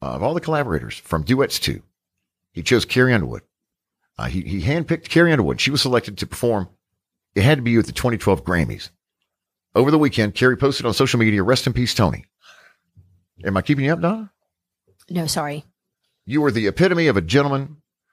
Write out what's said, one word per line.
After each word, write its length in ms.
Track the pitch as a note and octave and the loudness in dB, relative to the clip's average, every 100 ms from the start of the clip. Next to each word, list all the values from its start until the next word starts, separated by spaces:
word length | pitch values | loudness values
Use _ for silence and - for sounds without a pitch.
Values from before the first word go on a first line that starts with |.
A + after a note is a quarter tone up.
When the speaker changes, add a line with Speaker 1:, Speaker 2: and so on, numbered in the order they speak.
Speaker 1:
uh, 40 | C2+ | -8
of 160 | C2 | -4
all 100 | A#2 | -4
the 60 | E3+ | -4
collaborators 560 | D#3+ D3+ B2+ D2+ A1 - | -4 -4 -2 -4 -4 -14
from 260 | - E2 | -6 -4
Duets 380 | D2+ C3 C#3 - | 0 0 0 -2
two, 220 | - - _ _ _ _ _ _ _ | -6 -8 _ _ _ _ _ _ _
he 120 | - | -8
chose 200 | D#2+ A#2+ | 0 0
Carrie 300 | - B2 B2+ | 2 2 2
Underwood. 280 | A2+ C2 A1+ _ _ _ _ _ _ _ - | 2 -2 -8 _ _ _ _ _ _ _ -10
Uh, 80 | A#1 | -8
he, 160 | F2 | -6
he 180 | - F#2+ | -6 -6
handpicked 460 | F2+ E3 D3+ E3 - | -2 -4 -2 -6 0
Carrie 240 | E3 E3+ | 4 4
Underwood. 280 | D3 D#2 A#1+ | 4 2 0
She 100 | C3 | -2
was 100 | C#3+ | 0
selected 360 | C3 A#2+ - G2 | 0 0 -2 -10
to 80 | G2 | -10
perform. 420 | - A#2+ G#2+ F2+ _ _ _ _ _ _ | -4 -2 -2 -4 _ _ _ _ _ _
It 80 | G2+ | 2
had 160 | A#2 D3+ | 4 4
to 40 | |
be 140 | A#2 A#2 | 4 2
at 100 | - | 2
the 60 | |
twenty 260 | - B2 A2 | -2 -2 0
twelve 260 | G#2 F#2 | 0 0
Grammys. 460 | - F2 A#1+ G1+ - _ _ _ _ _ _ _ _ | 0 -2 -2 -6 -16 _ _ _ _ _ _ _ _
Over 160 | - C3+ | 0 4
the 80 | D#3 | 4
weekend, 360 | C#3+ - G#2 | 2 0 -2
Carrie 220 | - B2+ B2 | 2 0 2
posted 260 | C#3 C#3 | 0 0
on 80 | A#2 | -2
social 240 | G#2 C3+ A#2+ | 0 0 2
media, 240 | A2 G#2 | 2 2
"Rest 240 | F#2+ C3 C3+ | 2 0 0
in 60 | |
peace, 220 | A#2+ B2 | -2 -2
Tony." 320 | - F2+ G#1 - _ _ - _ _ _ _ _ _ _ _ | 0 0 0 -12 _ _ -20 _ _ _ _ _ _ _ _
Am 120 | F#2+ F#2+ | -4 -2
I 60 | |
keeping 240 | - C#3 C#3 | 0 0 0
you 60 | |
up, 80 | E3+ | 0
Donna? 300 | E3+ A3 G#3 _ _ _ _ _ _ _ - | 0 -4 -8 _ _ _ _ _ _ _ -8
Speaker 2:
No, 180 | E3+ D#3+ | -6 -4
sorry. 380 | E3+ D3 D3 - _ _ _ _ _ - | -4 -6 -8 -14 _ _ _ _ _ -4
Speaker 1:
"You 160 | D3 | 0
were 80 | D3 | 2
the 160 | A2 G2+ | 2 0
epitome 400 | F#2+ F3+ E3+ D#3+ | 2 2 4 2
of 100 | G2 | 2
a 60 | |
gentleman 560 | E2 C3 C#3+ C3+ C#3 D3 _ _ _ | 2 2 2 -2 -6 -16 _ _ _